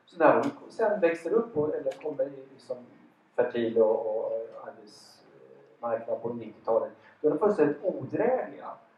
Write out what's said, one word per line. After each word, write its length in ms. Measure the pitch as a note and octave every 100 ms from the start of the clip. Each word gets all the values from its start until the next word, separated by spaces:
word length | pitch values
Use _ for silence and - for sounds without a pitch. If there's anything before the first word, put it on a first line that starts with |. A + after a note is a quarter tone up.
| _
Så 140 | E3+
när 220 | D3 -
de 80 | - - -
sen 300 | - G#3+ -
växer 340 | E3 E3 E3
upp 240 | A3+ - D3+
och, 180 | D3+ D#3
eller 160 | C3+
kommer 320 | - D3+ C#3
i 220 | C#3+ C3+ C3
liksom 260 | - - A#2+ - - - _ _ -
fertil 420 | A#2+ A#2+ A2 A2+
och, 380 | A2 A2 G#2+ A2
och 160 | - - - - -
arbetsmarknad 1500 | A2 G#2+ - - - - - C2 - - _ A#2+ A2+ - -
på 80 | A#2+
nittiotalet, 640 | A#2 G#2+ - - A2+ - - - -
då 60 | D3+
är 40 |
de 80 | D3+
fullständigt 440 | G#3 - C#3+ -
odrägliga. 840 | F#3 D3+ B2+ D#3+ A#3 B3+ - - - - _